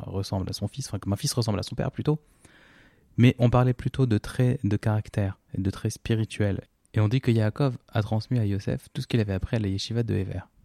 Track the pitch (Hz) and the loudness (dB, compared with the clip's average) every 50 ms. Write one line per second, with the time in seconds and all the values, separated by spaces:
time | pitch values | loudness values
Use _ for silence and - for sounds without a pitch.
0 | - - 90 98 98 - 107 95 90 90 95 - 104 101 - 139 - - 104 98 | -10 -6 -6 -6 -4 -2 -4 -4 -4 -4 -6 -6 -6 -6 -6 -10 -10 -8 -8 -6
1 | - 98 101 - - 143 - 123 110 110 101 92 95 - 117 - 110 - - - | -4 -4 -2 -2 -2 -2 -2 0 0 0 -2 -2 -4 -4 -4 -4 -4 -4 -4 -2
2 | - 147 156 - - _ _ _ - - _ - - - - - - _ _ _ | 0 0 0 0 -4 _ _ _ -20 -20 _ -20 -20 -20 -20 -20 -20 _ _ _
3 | _ _ _ - 117 127 - - 123 117 123 123 123 127 123 - - 127 - - | _ _ _ 6 6 6 6 6 4 4 6 4 4 4 0 0 -4 -4 0 0
4 | 131 120 107 104 - - - - 127 123 123 - - 101 104 101 - 113 107 107 | 2 2 2 0 0 -2 -2 0 2 2 0 0 0 -2 -2 0 0 0 0 0
5 | - - - 107 101 95 - - _ _ - - 95 104 - - - 110 - - | -2 -4 -4 -2 -2 -2 -4 -8 _ _ -6 -2 -2 -2 -2 -2 -4 -4 -4 -4
6 | _ - 113 110 110 - - - 104 101 95 - - _ _ _ _ _ - 110 | _ 0 0 0 0 -2 0 0 0 0 0 -4 -8 _ _ _ _ _ 2 2
7 | 107 104 120 131 - 123 113 113 107 107 - - 143 131 120 - - _ - 113 | 4 4 2 2 2 2 4 4 2 2 2 0 0 0 -2 -4 -12 _ -2 -2
8 | 104 - 110 110 - - 127 120 107 101 101 101 - - 117 131 - - _ 139 | -2 0 -2 -2 -2 0 0 0 0 0 0 -2 -2 -4 -4 -4 -6 -10 _ -8
9 | 127 - - 113 104 101 95 92 - - 123 113 107 98 95 95 - - 113 120 | -4 0 0 0 0 0 -2 -4 -2 -2 -2 -2 0 -2 -2 -4 -4 -4 -2 -2
10 | 117 110 101 98 95 98 - 90 - - _ _ | -2 0 -2 -2 -2 -4 -6 -10 -10 -12 _ _